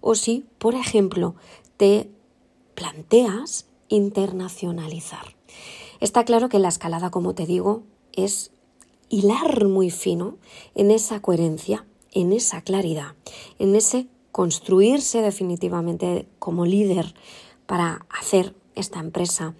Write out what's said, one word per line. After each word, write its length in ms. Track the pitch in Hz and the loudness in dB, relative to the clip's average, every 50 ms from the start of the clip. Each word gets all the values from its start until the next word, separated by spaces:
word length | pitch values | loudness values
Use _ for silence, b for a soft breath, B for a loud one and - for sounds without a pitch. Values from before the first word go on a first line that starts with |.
O 140 | - - 226 | 2 2 0
si, 300 | 220 - - 233 254 285 - _ _ | 2 2 -2 -2 -2 -4 -10 _ _
por 160 | - 226 240 | -2 0 0
ejemplo, 640 | 254 247 - - 220 196 185 170 180 175 170 170 B B B B B B B _ _ | 0 -4 0 2 2 2 4 2 -2 -2 -2 -4 B B B B B B B _ _
te 320 | 208 196 202 214 208 - - _ _ _ _ _ _ _ _ _ _ _ _ | 4 6 6 4 2 -4 -14 _ _ _ _ _ _ _ _ _ _ _ _
planteas 920 | - 175 - - 156 156 _ - 233 254 220 190 214 277 330 - - - _ _ _ _ _ | -12 -12 -10 -12 -12 -4 _ 6 6 6 6 -2 -6 -8 -8 -10 -12 -12 _ _ _ _ _
internacionalizar. 1500 | - 208 202 202 202 202 196 196 185 185 180 185 180 - - 175 170 170 165 156 156 165 - - - - - - - _ _ B B B B B B B B B B B | 0 2 2 2 0 -2 -2 -2 -4 -6 -8 -10 -10 -10 -8 -8 -6 -6 -8 -10 -12 -12 -12 -14 -14 -16 -18 -18 -20 _ _ B B B B B B B B B B B
Está 260 | - 208 - - 233 | -6 0 0 0 2
claro 240 | - 240 226 233 254 | 4 2 2 2 2
que 100 | 247 202 | 2 2
la 100 | 196 180 | 2 2
escalada, 420 | 175 - - 170 165 165 175 180 | 0 -2 -4 -4 -4 -4 -4 -4
como 240 | 175 185 175 180 180 | -2 -2 -2 -2 -4
te 100 | - 175 | -4 -4
digo, 380 | 156 175 180 180 196 208 226 226 - _ _ _ _ | -2 -2 0 0 0 -2 -2 -6 -16 _ _ _ _
es 400 | - - 185 202 202 - - - _ _ _ _ _ _ - _ _ _ _ _ | -6 -4 -2 -2 -2 -4 -8 -10 _ _ _ _ _ _ -20 _ _ _ _ _
hilar 580 | - 202 196 202 220 262 311 320 294 254 208 196 | -2 2 4 4 4 4 0 0 2 2 2 2
muy 240 | 190 190 190 180 | 2 2 0 0
fino 460 | 170 - - 196 175 170 180 208 - - B B B B B B B | -2 -4 -2 -2 -2 -2 -4 -6 -8 -12 B B B B B B B
en 160 | - 202 202 | 2 4 4
esa 320 | 214 220 214 - 226 208 | 4 4 2 -2 -6 -6
coherencia, 640 | 208 - 180 160 170 165 156 160 - - 202 214 - _ _ _ _ _ | 0 0 2 2 2 0 -2 -4 -4 -4 -6 -6 -6 _ _ _ _ _
en 220 | _ 196 175 175 196 | _ -2 0 2 2
esa 280 | 233 240 - - 170 | 0 0 -2 -4 -6
claridad, 520 | - - 190 196 185 165 160 151 147 147 - _ B B B B B B B B | -6 -4 -2 -2 -2 -2 -4 -4 -6 -10 -16 _ B B B B B B B B
en 160 | - 196 196 | 0 4 4
ese 320 | 214 220 - - 254 254 254 _ _ _ _ | 4 4 2 0 -2 -4 -4 _ _ _ _
construirse 920 | _ - 185 175 156 - - - 190 185 196 220 262 285 269 - - 226 | _ -2 -2 -2 -2 -4 -2 2 6 6 6 6 6 4 0 -2 -2 0
definitivamente 1040 | 220 208 196 202 190 180 175 175 180 175 175 175 165 170 170 170 - 175 180 185 - - _ _ | 0 0 -2 -2 -4 -4 -4 -4 -4 -4 -4 -2 -4 -4 -4 -4 -2 -2 -2 -4 -4 -8 _ _
como 260 | - - 170 170 175 | -8 -6 -2 0 0
líder 480 | 175 185 202 214 196 180 185 160 - - B B B B B B B B B _ _ | 2 2 2 2 2 2 0 -2 -4 -8 B B B B B B B B B _ _
para 380 | 196 175 175 165 165 - - _ | -2 -2 -2 -2 -4 -8 -12 _
hacer 460 | - - - - - 190 185 190 - _ _ _ _ | -14 -10 -6 2 2 2 2 2 -6 _ _ _ _
esta 260 | - 196 - - 170 | -10 -10 -10 -10 -10
empresa 540 | 160 165 165 170 175 175 170 - 165 160 165 - | -12 -8 -4 -4 -4 -2 -2 -4 -6 -8 -10 -14